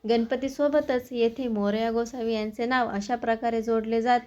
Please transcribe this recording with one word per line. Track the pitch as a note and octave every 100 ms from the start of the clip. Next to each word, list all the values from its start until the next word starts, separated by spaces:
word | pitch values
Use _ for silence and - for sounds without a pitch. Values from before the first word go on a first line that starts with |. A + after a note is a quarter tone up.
| G#3+
गणपतीसोबतच | A#3 A#3 B3+ C4 C4+ D4 D4 D4 B3+ B3
येथे | B3 A3+ A3+ B3
मोरया | G#3+ G3+ G#3+ A3+
गोसावी | A3+ A#3 B3+ A3+
यांचे | A3+ G#3+ A3 A#3
नाव | B3+ A#3+
अशा | G3 G3+ A#3+
प्रकारे | A#3 A3+ A#3 A3+
जोडले | A3+ A3+ A3 A3+
जात | A3+ B3